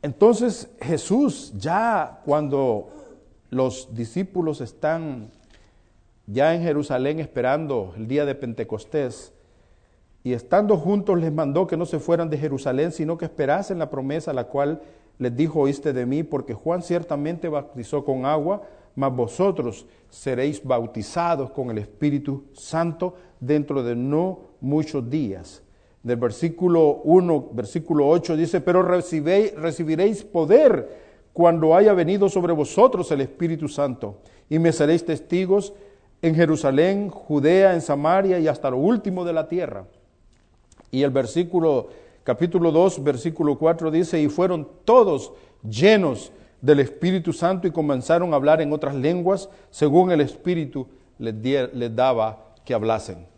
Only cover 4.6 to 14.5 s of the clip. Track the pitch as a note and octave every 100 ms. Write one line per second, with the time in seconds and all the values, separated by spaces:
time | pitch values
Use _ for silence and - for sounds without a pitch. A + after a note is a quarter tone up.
4.6 | A#2+ - D3+ E3 D#3+ B2+ G#2+ _ _ _
5.6 | _ _ _ _ _ _ - G#2+ D3+ E3+
6.6 | E3+ D3 D3 C3 C3 D#3 D3 - B2 D3
7.6 | D#3+ B2+ F#2+ F2+ A2 C#3 D3 C#3 A#2+ A2+
8.6 | A2+ G#2+ - D#3 C3 A2 - _ _ _
9.6 | _ _ _ _ _ _ B2 A#2+ - F#3
10.6 | G#3 G3 D#3+ G3+ G3 F3+ E3 D3+ C#3+ D3
11.6 | F#3 D#3+ E3+ D#3 - E3+ E3 D3+ D3+ C3
12.6 | C#3+ C3 E3 - D#3 E3+ D#3+ - C#3 D#3+
13.6 | G3 F#3 D3 C3+ C3+ D#3 D#3+ C3 A#2+